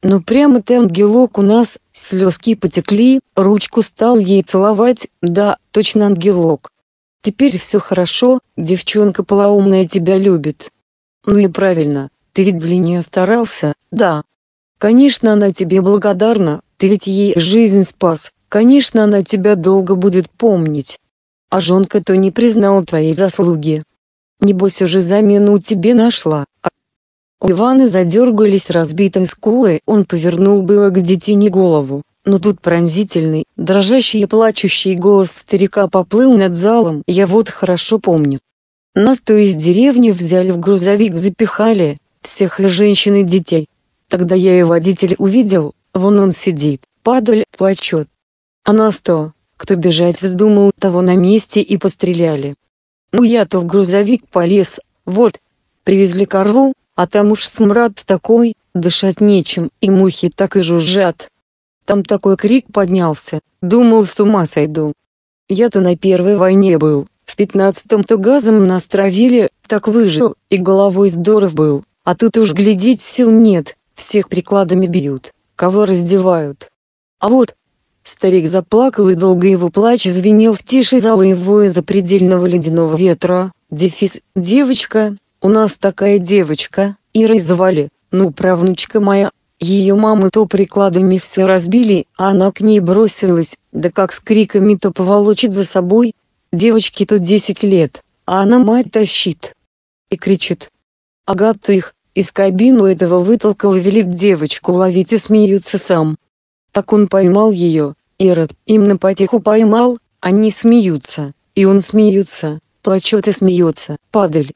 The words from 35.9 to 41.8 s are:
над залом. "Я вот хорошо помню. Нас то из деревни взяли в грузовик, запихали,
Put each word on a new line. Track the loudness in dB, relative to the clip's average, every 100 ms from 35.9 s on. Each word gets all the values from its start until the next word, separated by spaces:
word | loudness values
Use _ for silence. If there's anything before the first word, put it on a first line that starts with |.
| -2 -2 2 4 4
над | 2 0
залом. | 0 0 0 -4 -4
"Я | -2 2
вот | 0 -2
хорошо | -4 -4 -4 -2 -4
помню. | 0 0 0 -4 _ _ _ _ _
Нас | -2 0 0
то | 2 2
из | 2
деревни | 0 0 2 2 4 2
взяли | 0 -2 -2 0
в | -2
грузовик, | 0 0 2 0 0 0
запихали, | -4 -2 -4 -2 0 0